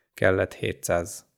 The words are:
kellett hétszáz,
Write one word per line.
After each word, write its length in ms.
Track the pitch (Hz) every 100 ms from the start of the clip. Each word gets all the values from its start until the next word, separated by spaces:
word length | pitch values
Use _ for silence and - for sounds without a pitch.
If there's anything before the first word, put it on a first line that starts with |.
| _
kellett 400 | - 98 95 95
hétszáz, 720 | - - - - 85 85 - -